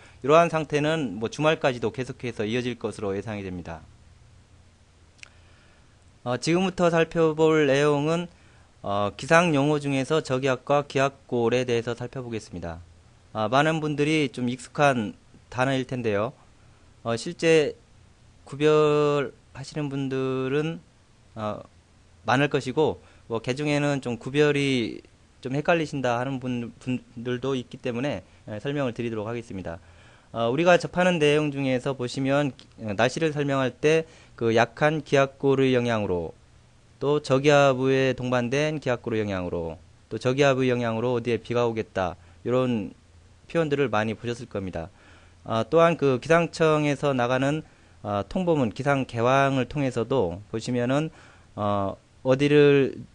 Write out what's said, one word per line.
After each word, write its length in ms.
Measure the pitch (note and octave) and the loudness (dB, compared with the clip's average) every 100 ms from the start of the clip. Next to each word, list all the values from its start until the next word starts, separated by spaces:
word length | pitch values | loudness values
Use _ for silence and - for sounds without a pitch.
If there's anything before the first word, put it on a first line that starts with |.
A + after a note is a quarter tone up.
| - - | -16 -6
이러한 260 | C3 D#3 E3+ | 4 4 4
상태는 720 | D#3 D#3 D3 D3 D#3+ B2+ F#2+ | 0 -2 -2 0 -2 -4 -4
뭐 100 | A2+ | -6
주말까지도 600 | - D#3 D#3+ D3 B2 A2+ | 0 0 2 0 0 -4
계속해서 560 | G2+ B2+ C3 B2 A2+ G#2+ | -4 -10 -8 -8 -6 -4
이어질 320 | A#2+ B2 A#2 | -2 -4 -6
것으로 360 | G#2+ G#2 G2+ G2 | -8 -6 -4 -4
예상이 240 | G#2+ G#2 | -6 -8
됩니다. 400 | F#2+ F2+ E2 D#2+ - - - - - - - - - _ _ _ - _ - - - - _ _ _ _ _ _ | -8 -10 -10 -14 -16 -20 -20 -20 -20 -20 -20 -20 -20 _ _ _ -20 _ -20 -20 -20 -20 _ _ _ _ _ _
어, 140 | B2 B2 | -6 -4
지금부터 500 | - E3+ F#3+ F3+ F3 | 0 0 0 2 2
살펴볼 760 | E3 E3 E3+ D#3+ D#3 D#3+ D#3 C#3+ | 2 0 2 2 4 4 4 4
내용은, 640 | C#3 D3 C#3+ D3+ E3 F3 - - - - _ | 4 2 2 0 -2 -4 -14 -20 -20 -20 _
어, 300 | G2+ G2+ G2+ | -4 -2 -2
기상 400 | - C3+ E3 F3 | -4 4 4 6
용어 240 | C#3+ C#3+ D3+ | 4 2 0
중에서 440 | C#3+ C3+ C3 D#3 | 0 -2 0 -2
저기압과 640 | - C3 C3+ B2 - C#3+ C#3 | 0 -2 0 -2 0 0 2
기압골에 800 | C#3 C3+ - - B2 A2+ B2 | 0 0 -2 -4 0 2 2
대해서 300 | B2+ A#2 A#2 | 0 -2 -2
살펴보겠습니다. 840 | A#2 B2 C3+ B2 A2 - F#2 E2+ E2 - - - _ _ | -6 -8 -10 -8 -10 -10 -12 -10 -12 -16 -20 -20 _ _
아, 140 | A2 G#2+ | -4 0
많은 320 | C3 D#3 D#3+ | 2 2 0
분들이 500 | D3+ C#3+ D3 D#3 C#3+ | -2 0 0 2 0
좀 160 | - B2 | -2 -4
익숙한 640 | B2+ - - D3 B2 G#2 - _ - - | -6 -6 2 2 2 -2 -6 _ -20 -10
단어일 340 | A#2+ C3 C3 | -2 0 0
텐데요. 480 | B2+ B2+ A2+ G2+ A2+ - _ _ - _ - _ | -4 -4 -2 0 -2 -6 _ _ -20 _ -20 _
어, 120 | A#2 | -6
실제 600 | A#2 F3 E3+ D#3+ D#3+ C#3+ - _ - - _ - - | -4 -6 -2 4 4 2 -4 _ -20 -20 _ -20 -20
구별하시는 1500 | - C#3 D3+ D3+ D3+ D3 D3 D3 C3 - _ - C3+ D#3+ D3 | -14 0 4 4 4 4 2 0 -2 -8 _ -18 -10 -6 -6
분들은, 880 | C#3 C3+ C3 C3 C3 C3 C#3+ D#3 E3+ - _ _ _ _ | -4 -4 -2 -2 -2 -2 -2 -2 -6 -14 _ _ _ _
어, 260 | A2+ G#2+ G2+ - - _ _ _ _ | -8 -8 -8 -12 -20 _ _ _ _
많을 240 | - B2 C#3+ | -2 0 2
것이고, 540 | C#3+ B2+ B2 C#3+ F2 - - - | 0 -2 0 0 -2 -10 -20 -8
뭐 120 | A2+ | -6
개중에는 600 | B2+ C3 D3+ D3 D3 C#3 | -4 -4 -2 0 0 -2
좀 160 | B2 A#2 | -4 -8
구별이 880 | C3+ C#3+ D3+ C#3+ C#3 C3 G#2 A#1+ - _ _ _ B2+ | -2 2 2 2 0 0 -2 -6 -16 _ _ _ -6
좀 80 | |
헷갈리신다 640 | C3+ D3+ E3+ D3+ C#3+ B2+ A#2+ | -4 0 0 0 -4 -2 -2
하는 220 | B2+ C3+ | -4 -6
분, 320 | B2+ B2 A#2 - | -6 -6 -8 -10
분들도 760 | - B2 - - A#2+ B2 C3 | -6 -6 -6 -10 -6 -4 -2
있기 220 | C3+ A#2+ - | -4 -6 -10
때문에, 480 | B2+ A#2+ C#3+ G2+ - - - | -8 -4 -4 -6 -10 -20 -14
에, 100 | G#2+ | -10
설명을 360 | C#3+ D3 C3 | -6 -4 -4
드리도록 340 | A2 A#2 A2 G#2 | -4 -6 -6 -6
하겠습니다. 500 | A#2+ A2+ F#2+ E2+ E2+ - - - - _ | -8 -10 -10 -10 -12 -16 -20 -20 -20 _
어, 160 | A2+ A#2 | -2 0
우리가 260 | C3+ E3+ F3 | 2 4 4
접하는 440 | D#3 F3 F3+ F3 | 2 0 2 2
내용 320 | D3 D3 D3+ | 4 2 0
중에서 400 | C3+ C3+ B2+ C#3+ | -2 -2 -2 -2
보시면, 580 | B2 B2 - C3+ C#3 D3 - - - | -4 -4 -2 0 0 0 -6 -16 -12
어, 140 | A2 G2 | -6 0
날씨를 360 | A#2+ D#3+ D#3+ | 0 0 -2
설명할 380 | D3 C#3+ C3+ C3 | -2 -2 0 -2
때 340 | - D3+ D#3+ D#3+ - - | 0 2 2 -2 -12 -18
그 200 | - A#2 | -4 2
약한 460 | A2+ A#2+ - D3+ D#3 | 4 2 2 0 0
기압골의 720 | - C#3+ C3+ - C#3 C3+ C3+ | 2 2 2 0 2 4 4
영향으로, 600 | B2 A#2+ A2+ G2+ F2+ D#2+ - - - _ _ _ - | 2 2 0 0 -2 -4 -12 -20 -20 _ _ _ -4
또 240 | C3+ D3 | -2 0
저기압에 920 | D3 C3 D3 C#3+ C#3 B2+ C3 C3+ C3 | 2 2 6 6 6 4 2 2 2
동반된 640 | B2 B2+ B2 A#2+ C#3 D3+ D3+ | -2 -2 0 0 -2 -2 -2
기압골의 400 | C3+ A#2+ - A2+ | -4 -4 -2 -4
영향으로, 580 | G#2 F#2+ F2+ F2 E2 D#2 - - - | -2 -4 -4 -4 -6 -10 -18 -20 -12
또 80 | A2+ | -4
저기압의 500 | B2+ C3+ C#3+ C3 C3 | -2 2 4 4 2
영향으로 460 | B2 A#2+ A2+ B2 | 0 0 -2 -2
어디에 240 | A#2+ A#2 A2+ | -2 -2 -2
비가 280 | - A#2+ A#2+ | -2 0 0
오겠다, 500 | A2+ G2+ - F#2 E2 - - | -2 -4 -4 -4 -6 -16 -10
이런 480 | A#2+ B2+ B2+ A#2 F2+ - _ - - - - | -2 0 0 -2 -4 -12 _ -20 -20 -20 -6
표현들을 400 | E3+ D#3 C#3+ C3+ | -2 0 0 0
많이 240 | G#2+ A2 | 0 -2
보셨을 340 | G#2 A#2+ A#2 A#2+ | -4 -6 -8 -8
겁니다. 440 | G#2 F#2+ E2 E2 - - - - - | -8 -8 -8 -10 -14 -20 -20 -20 -14
아, 200 | - A2+ A2+ | -4 -2 2
또한 260 | D#3+ E3+ D3+ | 4 4 4
그 220 | C#3 B2+ | 0 0
기상청에서 920 | C#3 E3 E3 - D#3+ D3+ D3 C#3 D3 | 2 2 2 2 2 2 0 0 0
나가는, 480 | C3 A#2+ C3 C3+ D#3 - _ _ - | 0 0 0 0 -2 -8 _ _ -12
아, 220 | G#2 G2+ G2+ | -6 -4 -4
통보문, 420 | F#3 F3 D#3 A#2 | -2 0 0 0
기상 340 | - C#3 C#3 B2+ | -2 -2 0 -2
개황을 580 | A#2 A#2 C3+ C#3 C3+ A#2+ | 0 2 4 2 0 -2
통해서도 760 | D3+ C3+ A#2+ A2+ C3+ F2+ F2 G#2 | -2 -2 -2 -2 0 0 -4 -10
보시면은, 580 | A2+ - B2 A#2+ C#3 D#3+ - - - - | -8 -4 -2 0 -2 -2 -8 -20 -20 -14
어, 420 | - G#2 G2+ G2 - _ _ | -4 -2 0 -2 -6 _ _
어디를 720 | C3 C3+ C#3+ D3 C#3+ C#3+ C3 - - | 0 2 4 6 6 6 2 -4 -16